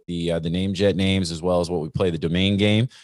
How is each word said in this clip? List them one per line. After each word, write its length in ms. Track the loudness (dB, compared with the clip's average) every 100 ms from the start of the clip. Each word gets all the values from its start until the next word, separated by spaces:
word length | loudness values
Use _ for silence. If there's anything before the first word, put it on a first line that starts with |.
| -4
the, 260 | -4 -2
uh, 80 | -2
the 80 | -2
Namejet 480 | -2 -2 0 0 2
names, 340 | 2 0 -2
as 120 | -4
well 180 | 0 0
as 100 | 0
what 120 | -2
we 80 | -4
play 200 | -2 -2
the 80 | -2
domain 380 | -2 0 2 2
game. 320 | 2 2 0 -6